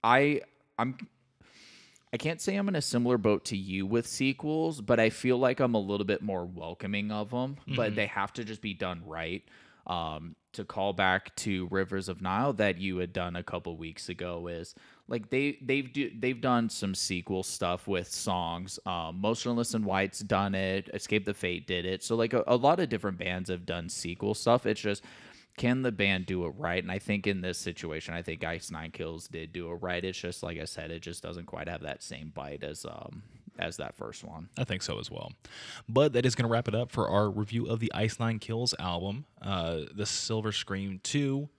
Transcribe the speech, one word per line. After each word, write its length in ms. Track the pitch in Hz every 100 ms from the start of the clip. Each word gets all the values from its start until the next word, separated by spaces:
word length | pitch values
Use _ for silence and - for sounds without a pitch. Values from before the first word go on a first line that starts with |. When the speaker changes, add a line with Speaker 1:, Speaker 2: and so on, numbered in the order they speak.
Speaker 1:
I, 380 | 113 127 143 147 - _ _ -
I'm, 200 | 123 131 - _ _ _ - - - - - _ _
I 60 | 117
can't 240 | 151 165
say 140 | - 196
I'm 120 | 196
in 80 | 170
a 60 |
similar 340 | - 120 120 123
boat 300 | 104 101 -
to 100 | 98
you 300 | 95 95 95
with 200 | 117 -
sequels, 760 | - 135 135 151 156 165 151
but 180 | 104 117
I 80 | 113
feel 300 | - 127 123
like 220 | 127 127
I'm 140 | 127
a 60 | 113
little 240 | 98 101
bit 160 | 98 98
more 240 | 104 92
welcoming 680 | 87 90 82 87 98 101 104
of 220 | 107 107
'em, 240 | 123 131 143 -
but 180 | 131 110
Speaker 2:
Mm-hmm. 80 |
Speaker 1:
they 120 | 107 101
have 260 | 101 98
to 100 | -
just 160 | 110 107
be 140 | 107
done 280 | 92 92 87 80
right. 360 | 82 82 95 _ - - _ -
Um, 480 | 87 80 78 85 - _
to 100 | -
call 280 | 98 - 98
back 420 | 92 95 92 - -
to 320 | 110 95 90
Rivers 380 | 95 95 98 95
of 120 | 87
Nile 320 | 92 98 139
that 240 | 117 104 87
you 180 | 95 92
had 160 | 87
done 240 | 92 87 87
a 60 |
couple 340 | 87 90 85 82
weeks 320 | 82 80 -
ago 400 | 82 90 87 85
is, 260 | 85 82 - - - -
like, 240 | 123 107
they, 280 | 131 143 143
they've 300 | 127 135 131
do, 180 | 131 135 110
they've 220 | 123 120
done 300 | 131 123 113
some 240 | - 101
sequel 500 | 95 - 90 - 95
stuff 420 | 90 - 90 90 -
with 240 | 92 85
songs. 680 | - - 90 85 85 92 -
Um, 360 | - 87 80 87
Motionless 540 | 107 113 120 117 113
in 100 | 113
White's 360 | 101 95 98 -
done 360 | 104 98 98 98
it. 340 | 95 98 95
Escape 320 | 101 - 107
the 100 | 98
Fate 340 | 104 90 87 76
did 160 | 90
it. 180 | 90 92
So, 140 | - 117
like, 160 | 113
a, 100 | 123 -
a 80 | 123
lot 240 | 135 175
of 80 | 151
different 300 | 110 101 90
bands 300 | 92 92 92
have 160 | 90
done 240 | 90 85 85
sequel 460 | - - 87 101
stuff. 320 | 107 - 120 107
It's 140 | 107
just, 240 | 104 101 - - - - _ -
can 260 | 120 127
the 100 | 131
band 340 | 101 98 95 90
do 200 | 92 85
it 80 | 69
right? 260 | 85 87
And 80 | 90
I 80 | 95
think 300 | - 104 101
in 140 | 98
this 160 | 90 87
situation, 560 | 87 85 82 78 -
I 80 | 82
think 200 | 82 80
Ice 300 | 80 82 -
Nine 180 | 80 80
Kills 380 | - 82 82 -
did 240 | 82 80
do 180 | 87 85
it 40 |
right. 300 | 85 90 87
It's 140 | 92 90
just, 240 | 87 87
like 160 | 87 82
I 60 |
said, 260 | - - 80
it 100 | 82
just 220 | 85 85
doesn't 240 | 82 87 87
quite 220 | 80 78
have 140 | 87
that 200 | 78 -
same 300 | - 65 78
bite 300 | 73 71 73
as, 200 | 76 78 -
um, 360 | - - - - - - -
as 200 | 82 -
that 160 | 69
first 280 | - - -
one. 280 | - 82 85 -
Speaker 2:
I 60 |
think 180 | 131 92
so 160 | - 55
as 120 | -
well. 220 | 50 50 - - - - - -
But 240 | 113 151
that 140 | 123 127
is 80 |
gonna 160 | - 120
wrap 180 | 117 120
it 60 |
up 160 | 107 123
for 180 | - 101
our 220 | 101 104
review 360 | 101 107 117 -
of 140 | 113
the 100 | 117
Ice 260 | - 110 -
Nine 180 | 117 113
Kills 360 | - 113 123 -
album, 460 | 90 85 95 113 147 _
uh, 440 | - 95 82 82 -
The 100 | 101
Silver 480 | 101 - - 110 107
Scream 480 | 101 - 95 98 95
two 460 | - 143 143 139 147